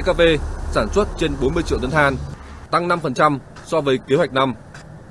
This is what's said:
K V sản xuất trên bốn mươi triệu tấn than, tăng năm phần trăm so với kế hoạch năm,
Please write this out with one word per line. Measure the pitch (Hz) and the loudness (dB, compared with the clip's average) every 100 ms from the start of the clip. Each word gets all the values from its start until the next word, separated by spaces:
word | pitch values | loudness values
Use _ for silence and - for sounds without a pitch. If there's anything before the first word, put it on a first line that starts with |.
K | 165 160 | 0 4
V | 170 151 - - - | 4 4 -2 -6 -2
sản | 147 107 | -2 0
xuất | 196 208 - | 0 0 -2
trên | 160 139 | -2 0
bốn | 131 | 0
mươi | 170 | 0
triệu | 156 120 | -2 -2
tấn | 127 | 0
than, | 151 139 131 - - - - - | 2 2 0 -8 -12 -16 -18 -4
tăng | 160 175 | -2 0
năm | 175 | 0
phần | 151 | -2
trăm | 127 151 139 - - | 2 2 2 -6 -18
so | - 160 | -2 0
với | 139 131 - | 2 0 2
kế | 143 | 0
hoạch | 151 | 2
năm, | 131 135 110 - - - - - | 0 0 -2 -12 -20 -18 -20 -20